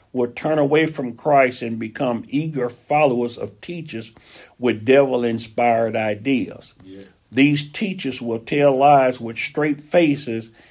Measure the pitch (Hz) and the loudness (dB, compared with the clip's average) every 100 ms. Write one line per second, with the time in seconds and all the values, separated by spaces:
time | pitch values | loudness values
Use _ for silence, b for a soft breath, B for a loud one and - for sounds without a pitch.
0 | b 127 120 - 156 156 139 151 160 160 | b -4 -4 -4 -2 0 2 2 2 -2
1 | 123 113 156 143 131 123 117 113 113 - | -8 -6 2 4 2 0 -6 -6 -8 -4
2 | 131 113 - 139 160 147 120 - - 151 | -4 -4 -4 -4 -4 -4 -6 -6 -2 2
3 | 147 120 120 117 113 - - 175 151 113 | 2 2 -4 -6 -12 -12 -12 -12 -10 -12
4 | 113 - B B B B 120 107 110 139 | -14 -18 B B B B -2 0 4 6
5 | 135 127 120 113 - - 120 113 113 113 | 4 2 -2 -4 -6 0 2 2 0 -2
6 | 107 104 123 127 87 - - - 95 95 | -4 -4 -2 -2 -2 -10 -20 -20 -20 -20
7 | 98 _ _ 117 143 147 - - 196 185 | -20 _ _ 2 4 2 -4 -6 -6 -4
8 | 135 123 120 113 - 147 143 131 143 139 | -8 -6 -6 -6 -4 2 2 4 6 6
9 | 131 127 117 113 - - 151 143 - 180 | 4 0 -8 -8 -8 -4 -4 -4 -2 2
10 | 160 143 127 113 110 _ b | 2 0 -4 -8 -8 _ b